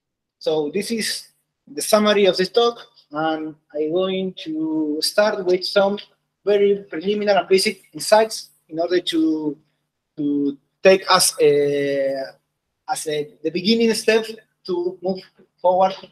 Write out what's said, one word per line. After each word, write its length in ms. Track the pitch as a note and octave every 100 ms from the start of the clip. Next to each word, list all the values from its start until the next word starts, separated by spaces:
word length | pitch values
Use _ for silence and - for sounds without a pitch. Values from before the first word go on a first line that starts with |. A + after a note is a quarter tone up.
| _ _ _ _
So 320 | - D#3 D3
this 160 | F3+ G3
is 380 | A3+ G3+ - - _ _ _ -
the 140 | C#4+
summary 460 | - G#3+ G#3 G3+ G3
of 100 | F3+
this 100 | F#3
talk, 320 | - A#3 A#3 - _ _
and 440 | D3 D#3+ D#3+ D#3 D3+ _ D3+
I'm 160 | D#3
going 440 | F3 F#3+ F#3+ F#3+ F#3 D#3+
to 540 | D#3 D#3+ D#3 D3+ D3+
start 420 | D#3 - G#3+ G#3
with 220 | F3+ F#3 F#3
some 340 | G3+ G3 G3+ - _ _ _ F#3+
very 400 | G3+ G3+ G3 -
preliminary 480 | D#3+ F#3 G#3 G3+ G3
and 120 | -
basic 340 | F#3+ G#3+ G#3+ _
insights 600 | D3+ D3+ G#3+ A3 - - _ -
in 100 | D#3+
order 220 | E3+ F3+
to, 560 | F3 E3 D#3+ D#3 D3+ C#3 _ _ _ _ _ -
to 420 | D3 C#3+ C#3+ C#3 _ _
take 220 | F#3 F#3+ -
us, 220 | F#3 F3+ -
uh, 880 | D3+ C#3+ C#3+ C#3+ C#3+ C#3 C3+ C3+ C3+ - _ _ _ _ -
as 160 | - D#3
a, 200 | D3+ D3 -
the 60 | D#3+
beginning 420 | E3+ F3+ A3+ A3+ G#3+
step 300 | - A3 A3 - _ _ -
to 320 | F3 F3 F#3
move 180 | F3 F#3 - _ _ _
forward 320 | F3 F#3 F#3+ F#3 -